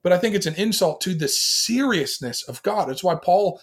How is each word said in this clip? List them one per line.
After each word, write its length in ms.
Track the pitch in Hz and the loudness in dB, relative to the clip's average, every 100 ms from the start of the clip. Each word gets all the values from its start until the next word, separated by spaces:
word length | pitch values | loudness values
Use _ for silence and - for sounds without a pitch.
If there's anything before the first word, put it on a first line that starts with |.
but 100 | 180 | 2
I 60 | 180 | 2
think 160 | 220 | 2
it's 140 | 202 160 | 0 -2
an 80 | 156 | -2
insult 460 | 214 208 175 - | 0 2 0 0
to 120 | 185 | -4
the 140 | 165 143 | -2 -2
seriousness 1120 | - - - - 240 277 190 139 - 127 - | 0 0 0 0 0 2 0 -2 -6 -8 -8
of 220 | - 123 | -10 -6
God. 260 | 202 214 147 | -2 -2 -2
It's 140 | 135 | 0
why 120 | 185 160 | 0 0
Paul 460 | - 185 196 175 | 2 2 2 -4